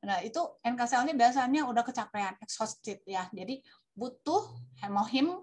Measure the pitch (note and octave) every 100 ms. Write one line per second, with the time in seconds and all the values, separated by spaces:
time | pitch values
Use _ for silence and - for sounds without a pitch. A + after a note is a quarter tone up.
0 | G3+ F#3+ G3+ D#4 E4+ - A#3 B3 A#3+ B3
1 | C4+ D4 A#3+ C4 B3+ D4 C4+ A#3 A#3+ A#3+
2 | G#3 G#3 G3 G3 - - G#3+ - - F#3+
3 | - F#3+ F3+ G3 F#3 C4+ _ _ _ -
4 | B3 B3+ - F4+ - - - - G3+ G3+
5 | A3+ C4 D#4 F#4